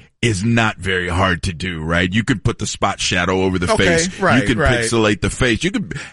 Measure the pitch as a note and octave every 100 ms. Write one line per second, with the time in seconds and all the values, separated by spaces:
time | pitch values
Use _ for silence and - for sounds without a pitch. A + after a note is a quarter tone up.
0 | - - A#2+ G2+ A2 A#2 A2+ G2+ F2+ F#2
1 | F2 E2+ F#2+ E2+ - D#2+ F#2 E2 D#2 E2
2 | F#2 G#2 A2 G#2 - - G#2+ - G#2 F#2
3 | - F#2 F2+ F#2+ F#2+ F#2 - - G2 E3+
4 | F#3+ - F#3+ - - A2+ C#3 B2 A2+ A#2
5 | G#2+ G#2 G2 - B2+ A2 D#3+ A3+ - C#3
6 | -